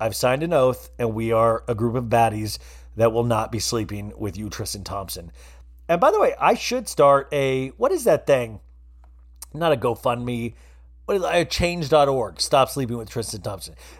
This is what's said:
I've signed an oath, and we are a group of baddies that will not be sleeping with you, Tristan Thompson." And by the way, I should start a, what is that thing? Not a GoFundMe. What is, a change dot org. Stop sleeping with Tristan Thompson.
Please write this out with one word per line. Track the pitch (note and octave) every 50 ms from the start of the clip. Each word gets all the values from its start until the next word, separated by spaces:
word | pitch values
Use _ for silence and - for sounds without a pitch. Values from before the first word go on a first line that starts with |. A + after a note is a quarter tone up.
I've | A2 A2+ G#2
signed | - B2+ B2+ C3 C#3+
an | D#3+ F3
oath, | E3+ C#3+ C3 B2+ A#2+ - - - - -
and | A#2+ A2+ G#2+
we | A2 A2+ A2+
are | A2+ A2+ A2+ A#2 A2+ - - B2
a | A#2
group | G2+ A#2+ A#2 A2+
of | C3 A#2+
baddies | A2 A#2 A#2 A#2 A2+ G#2+ G#2+ G#2+ G#2+ - - - - - - - - -
that | G#2+ A2+ A2+
will | A2 A#2 A#2
not | A#2+ A2+ A2 A2+ A2
be | A2+ G#2
sleeping | - - A#2+ A2+ G2+ E2+ G#2 G2+ G2+ G#2 G#2 -
with | G#2+ G2+ E2
you, | G#2 G#2+ G2+
Tristan | - - G#2 - - G2+ F2+
Thompson." | - G#2 G2 F#2+ E2+ - F2+ E2+ E2+ - - - - - - - - - - - -
And | E3+ F3+
by | B3+ D#4
the | G#4 G#4
way, | - - - -
I | C#3 F3+ A#3+
should | - - - A#3+ B3+ G#3 -
start | - - C#3+ C#3+ C#3 C#3 C#3 -
a, | D3 C#3+ C3+ C3+ C3 C3 C3 C3+ - -
what | A#3+ D4+
is | F#4+ D#4 A#3+
that | G#3 D#3 - -
thing? | - C#3 B2+ A#2+ A2 G#2+ - - - - - - - - - - - - - - - - - - - -
Not | D3+ E3+ D#3+
a | D3
GoFundMe. | A2+ B2+ B2 A2+ - - B2+ A#2+ A#2+ A#2+ B2 A#2+ A#2 A#2 A#2 - - - - - - - - - - -
What | - G3+
is, | F#3+
a | F3+ - E3+ F3 D#3+
change | - - - F3+ F3 F3 F3 D3+ B2
dot | D#3 D3 C#3+ C#3
org. | C3+ B2+ A2 F#2+ D#2 -
Stop | - - D3 C3+ C3 -
sleeping | - C#3 B2+ A2 A#2+ A#2
with | A2 -
Tristan | - A#2+ G#2+ - A#2 G2
Thompson. | - A2 G2 F#2+ - E2+ - - - - -